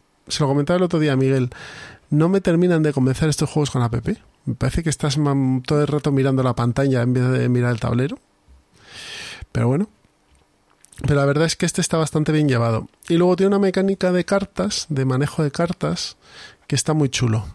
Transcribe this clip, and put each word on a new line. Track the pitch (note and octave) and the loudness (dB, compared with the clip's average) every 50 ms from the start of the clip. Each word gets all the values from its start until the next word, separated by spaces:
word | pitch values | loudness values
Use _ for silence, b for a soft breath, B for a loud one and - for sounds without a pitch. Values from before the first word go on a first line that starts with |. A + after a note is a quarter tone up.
| _ _ _ _ _ - | _ _ _ _ _ -10
se | - - D3+ | -4 -2 0
lo | C3+ | 2
comentaba | C#3 C#3+ D3 C#3+ F3 | 2 0 2 2 2
el | F3+ F3+ | 0 2
otro | E3+ F3 E3 | 0 2 0
día | D#3 D3+ C3+ | 2 2 2
a | |
Miguel, | C3 C3+ C3+ C3+ C3+ B2+ B2 B B B B B B B B B B B _ | 2 2 2 2 2 0 -2 B B B B B B B B B B B _
no | D3 D3 D#3 E3+ | 0 2 2 2
me | F#3+ G3 | 2 2
terminan | F#3 - E3+ E3 F3+ F3+ F3 D#3+ D#3 | 2 2 2 2 4 4 2 2 2
de | D3+ | 2
convencer | D3 C#3 B2+ C3 C3 - - D#3+ | 2 2 0 0 0 0 0 0
estos | D3 - D#3+ C#3+ | 0 0 -2 -2
juegos | - D#3 D3 C3+ | -2 -2 -2 -2
con | - C3 | 0 -2
APP. | A#2+ A#2 A2+ A#2 A2 A2+ G3+ - - _ _ _ _ | -2 0 -2 -4 -4 -4 -6 -6 -8 _ _ _ _
Me | - A2+ | -8 -6
parece | - - B2+ - - E3 | -4 -4 -2 -2 -2 -2
que | D#3+ | -2
estás | C#3+ - - D3+ C3 D3+ | -4 -2 -2 -2 0 0
mam-, | D3+ C#3+ C#3 C#3 C3+ C3 C3 C3 B2+ | 0 0 2 2 0 0 0 -2 -2
todo | - D#3 D3 | 0 0 2
el | D3 C#3+ | 2 2
rato | C#3+ D3+ - D3+ | 0 -2 0 0
mirando | C#3 C#3 C3 C#3 C3+ C3 B2+ | 2 2 2 2 2 2 2
la | B2+ A#2+ | 0 0
pantalla | - A#2+ A#2+ A#2+ - C#3 C#3 C3 B2 | 0 0 0 0 2 2 2 2 2
en | A#2 B2 B2+ | 2 2 2
vez | B2+ B2 B2+ | 2 2 2
de | C3 B2+ B2 B2 | 2 2 2 2
mirar | B2 B2 A#2+ B2 | 2 2 2 0
el | B2 A2 | 0 -2
tablero. | - A#2+ A#2+ A#2+ B2+ D3+ A#3 - _ _ _ _ _ _ - - _ _ B B B B B B B B B B B B B B B - - | -2 -2 0 0 0 -2 -4 -8 _ _ _ _ _ _ -20 -20 _ _ B B B B B B B B B B B B B B B -8 -4
Pero | - A#2 A#2+ | -2 0 0
bueno. | C3 D3+ G3+ G#3+ _ _ _ _ _ _ _ _ _ _ _ _ _ _ _ _ _ _ - - - - | 0 0 -2 -4 _ _ _ _ _ _ _ _ _ _ _ _ _ _ _ _ _ _ -20 -20 -14 -6
Pero | - C#3 D3 | -2 0 2
la | C#3+ C#3 | 2 2
verdad | C#3 C#3+ D3+ D#3+ | 2 2 2 0
es | E3 - | 0 0
que | - - | -2 -4
este | E3 - - | -2 -2 -2
está | E3+ - - | -2 -2 0
bastante | E3 D#3+ D3 - D#3 D3+ - D#3 | -2 -2 -2 -2 -2 -2 0 0
bien | D#3 D3+ D3 | 2 2 2
llevado. | C3 A#2 A#2 A#2 A2+ A2 A2+ - - _ - - | 2 2 2 0 0 -2 -4 -8 -14 _ -6 -2
Y | E3+ | 0
luego | E3 F3 F3+ F3+ E3+ | 2 2 2 2 2
tiene | F#3+ G3 G3+ | 2 2 2
una | G3 | 2
mecánica | G3+ F#3+ F3+ F#3+ F#3+ G3 G3 - - F#3 | 2 2 2 0 0 0 0 0 0 0
de | F3+ F3+ E3+ | 0 0 0
cartas, | - G3+ G3 G3 - - - F3+ G#3 G3+ - - - | 0 0 0 0 -2 -4 -4 -4 -4 -4 -6 -6 -4
de | D3+ C3+ C3+ | -2 -2 0
manejo | C3 B2+ C3 D3 C#3+ - - D#3+ | 0 0 0 0 -2 -2 -2 -2
de | D3 | -2
cartas, | - - E3+ E3+ F3+ - - D3+ E3+ E3+ - - - B B B B B B B B B B - | 0 -2 -2 -2 -2 -4 -4 -4 -4 -4 -6 -10 -12 B B B B B B B B B B -4
que | - | -4
está | C3 - - D#3 | -2 -2 0 0
muy | D#3 D3 C3 | 0 0 0
chulo. | - - B2+ A#2+ A2 G#2+ G2+ - - | 0 0 0 0 0 0 -2 -6 -12